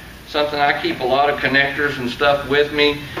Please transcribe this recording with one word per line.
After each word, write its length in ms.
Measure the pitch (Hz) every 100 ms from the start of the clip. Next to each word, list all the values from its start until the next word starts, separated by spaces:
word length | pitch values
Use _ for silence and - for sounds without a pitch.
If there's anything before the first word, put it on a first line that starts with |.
| - - -
Something 300 | 151 147 147
I 220 | 143 143
keep 200 | 175 -
a 40 |
lot 240 | 127 135 147
of 100 | 143
connectors 600 | 135 135 143 147 147 135
and 100 | 123
stuff 400 | - 147 143 -
with 240 | 143 147
me. 300 | 147 147 147 - -